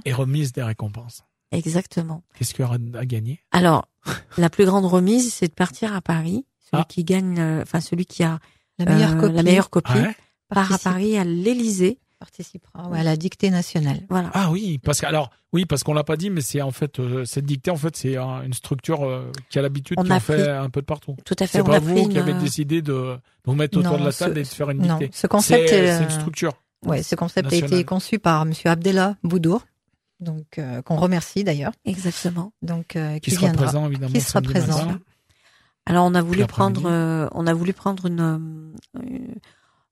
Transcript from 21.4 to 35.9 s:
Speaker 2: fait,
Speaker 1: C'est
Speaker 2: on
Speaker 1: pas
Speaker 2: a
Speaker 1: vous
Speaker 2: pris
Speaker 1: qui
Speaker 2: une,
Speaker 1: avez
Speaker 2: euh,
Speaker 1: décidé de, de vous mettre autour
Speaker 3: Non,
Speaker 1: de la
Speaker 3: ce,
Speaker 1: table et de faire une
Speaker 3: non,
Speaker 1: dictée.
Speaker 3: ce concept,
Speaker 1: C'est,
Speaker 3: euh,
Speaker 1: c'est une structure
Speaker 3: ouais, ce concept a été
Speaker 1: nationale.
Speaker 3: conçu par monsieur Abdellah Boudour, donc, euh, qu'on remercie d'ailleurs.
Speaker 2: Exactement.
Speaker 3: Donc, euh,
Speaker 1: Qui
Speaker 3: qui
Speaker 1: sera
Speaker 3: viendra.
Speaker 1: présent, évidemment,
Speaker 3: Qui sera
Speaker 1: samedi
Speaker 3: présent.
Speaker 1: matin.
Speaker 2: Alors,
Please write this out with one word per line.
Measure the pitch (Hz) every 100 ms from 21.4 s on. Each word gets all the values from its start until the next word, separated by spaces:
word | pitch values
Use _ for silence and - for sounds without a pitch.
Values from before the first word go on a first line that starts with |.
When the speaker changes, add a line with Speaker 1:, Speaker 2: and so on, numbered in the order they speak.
| 185
Speaker 2:
fait, | -
Speaker 1:
C'est |
Speaker 2:
on | 190
Speaker 1:
pas | 151
Speaker 2:
a |
Speaker 1:
vous | 151
Speaker 2:
pris | 185 214
Speaker 1:
qui |
Speaker 2:
une, | 196
Speaker 1:
avez | 156
Speaker 2:
euh, | 143
Speaker 1:
décidé | 143 123 143 165
de, | 151
de | 131 127 127 _ _ -
vous | 139
mettre | 151 185
autour | 180
Speaker 3:
Non, | 147
Speaker 1:
de | 143
la |
Speaker 3:
ce, | 127
Speaker 1:
table | 175 151
et |
de | 135
faire | - 143
une | 139 175
Speaker 3:
non, | 160
Speaker 1:
dictée. | 135
Speaker 3:
ce | - -
concept, | 208 208 240 240
Speaker 1:
C'est, | 202 180
Speaker 3:
euh, | 170
Speaker 1:
c'est | 160
une | 156
structure | 156 151 170 - _ _ -
Speaker 3:
ouais, | 143
ce | 160 -
concept | 170 - 139
a | 170
été |
Speaker 1:
nationale. | 147 180 170
Speaker 3:
conçu | 185 - 208
par | 170 160 160
monsieur | 160 170
Abdellah | 165 180 190 190 202
Boudour, | 170 180 165 214 - _ _ _ _ _
donc, | 170 156 156 -
euh, | 135 123
qu'on | - 160
remercie | 180 175 - 190
d'ailleurs. | 202 147 139 -
Speaker 2:
Exactement. | - 190 180 - 175 175 190 _
Speaker 3:
Donc, | 165 170 165 165
euh, | 156 151
Speaker 1:
Qui |
Speaker 3:
qui | -
Speaker 1:
sera | 175 185
Speaker 3:
viendra. | 160 135
Speaker 1:
présent, | 147 151
évidemment, | 139 131
Speaker 3:
Qui | 131
sera | 127 202
Speaker 1:
samedi | 127
Speaker 3:
présent. | 135 131 156 165
Speaker 1:
matin. | 185 - _ _ _ _ _ _ _
Speaker 2:
Alors, | -